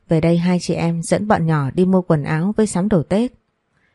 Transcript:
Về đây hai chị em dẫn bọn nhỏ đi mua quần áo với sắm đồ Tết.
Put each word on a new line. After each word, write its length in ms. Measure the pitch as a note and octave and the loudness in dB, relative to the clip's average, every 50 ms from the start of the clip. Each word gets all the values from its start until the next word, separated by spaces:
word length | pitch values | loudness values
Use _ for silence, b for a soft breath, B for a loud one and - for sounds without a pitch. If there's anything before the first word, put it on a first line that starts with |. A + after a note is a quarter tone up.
| _ - | _ -2
Về 120 | E3 D#3 | 0 2
đây 160 | E3 E3 E3+ | 2 2 2
hai 220 | E3+ E3+ F3+ F3+ F3 | 2 2 0 0 0
chị 140 | - - E3+ | -2 -4 -4
em 300 | - D#3+ E3+ E3+ E3+ E3 | -2 -2 -2 -4 -4 -2
dẫn 240 | - - - G#3 | -2 -2 0 2
bọn 180 | G#3+ G#3+ F3+ E3 | 0 0 0 2
nhỏ 260 | D#3+ D#3+ D3+ C#3 C3 | 0 0 0 -2 -2
đi 140 | - E3+ F#3 | 0 0 2
mua 160 | F#3 F#3+ F#3 | 2 2 2
quần 220 | F3+ - E3+ D3 C#3 | 2 2 0 0 0
áo 300 | - D#3 D#3 E3+ G3+ G#3+ | -2 -2 -2 -2 -2 0
với 100 | - A3 | 0 -2
sắm 220 | G#3 - - F3+ G#3+ | -2 -2 -2 -2 0
đồ 140 | G#3 E3 C3+ | 0 0 0
Tết. 280 | - F3+ G#3 A#3+ B3 - _ _ _ _ _ _ _ _ _ _ _ | 0 -2 -2 -2 -4 -6 _ _ _ _ _ _ _ _ _ _ _